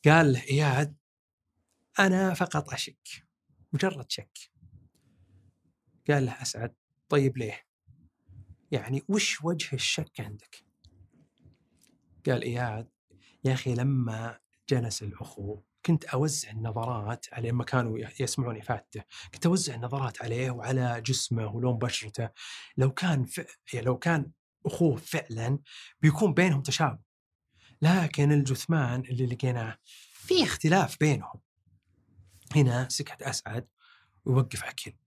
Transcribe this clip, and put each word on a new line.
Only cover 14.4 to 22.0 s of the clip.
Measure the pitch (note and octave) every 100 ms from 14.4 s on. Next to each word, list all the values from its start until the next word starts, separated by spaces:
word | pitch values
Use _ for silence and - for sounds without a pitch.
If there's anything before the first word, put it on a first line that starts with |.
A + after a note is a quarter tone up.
| _ _ -
جلس | B2+ A#2 -
الأخو | G#2 G2 - - G2+ G#2 _ _ -
كنت | E3 -
أوزع | C3 D3+ D3 -
النظرات | A2 A2+ A2 A#2 A#2 G#2 A#2+ -
على، | - A2+
لما | B2
كانوا | B2 B2+ A#2 A2+
ي-، | A2+ -
يسمعون | B2+ - B2 A2+
إفادته، | - A2+ - G#2+ - - -
كنت | - E3+
أوزع | F#3 D#3 A#2+
النظرات | A#2+ C#3 B2+ -
عليه | A2+ A#2 C3
وعلى | A#2+ B2 C3 B2 A#2+
جسمه | A2+ B2+ - A2+ A2
ولون | A2+ B2+ A#2
بشرته. | A#2+ -